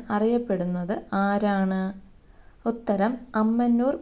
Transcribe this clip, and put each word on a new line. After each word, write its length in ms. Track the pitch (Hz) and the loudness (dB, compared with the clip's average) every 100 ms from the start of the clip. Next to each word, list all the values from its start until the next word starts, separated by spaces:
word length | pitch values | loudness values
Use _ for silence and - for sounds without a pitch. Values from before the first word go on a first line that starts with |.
| - 208 | -2 0
അറിയപ്പെടുന്നത് 760 | 220 240 240 185 175 180 175 - - 196 202 | 2 2 0 -2 -2 -4 -4 -6 -4 0 0
ആരാണ്? 560 | 202 208 196 190 190 190 196 - - - - - - 233 | 2 0 2 0 0 -4 -6 -16 -20 -20 -20 -20 -6 -4
ഉത്തരം 420 | 233 - 196 214 254 - 220 | -2 -2 2 0 -2 -4 0
അമ്മന്നൂർ 540 | 220 233 240 233 254 - | 2 2 2 4 2 0